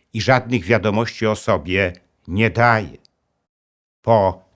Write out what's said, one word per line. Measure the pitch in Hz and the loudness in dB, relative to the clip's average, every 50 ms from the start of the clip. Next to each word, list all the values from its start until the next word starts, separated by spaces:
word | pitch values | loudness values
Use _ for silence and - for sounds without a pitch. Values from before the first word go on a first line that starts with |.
| _ _ - | _ _ -8
i | 117 | -4
żadnych | 107 - 131 127 - 117 127 117 82 | 0 2 2 2 2 -2 -4 -4 0
wiadomości | 90 113 107 104 107 101 107 117 113 - - 113 | 0 0 2 2 0 0 -2 -2 -4 -6 -4 -2
o | 110 107 | -2 -2
sobie | - - - 101 87 76 82 90 95 101 90 90 - _ _ _ _ _ - | -2 -2 -2 -2 -2 -2 -2 -2 -2 -2 -2 -4 -10 _ _ _ _ _ -6
nie | 87 98 113 110 | -2 0 0 0
daje”. | - 110 120 120 117 110 101 69 58 - _ _ _ _ _ _ _ _ _ _ _ _ _ _ _ _ _ _ _ _ _ | 2 2 2 2 2 2 -2 -6 -14 -20 _ _ _ _ _ _ _ _ _ _ _ _ _ _ _ _ _ _ _ _ _
Po | 117 113 110 98 95 92 - _ _ _ | 2 4 4 4 2 0 -4 _ _ _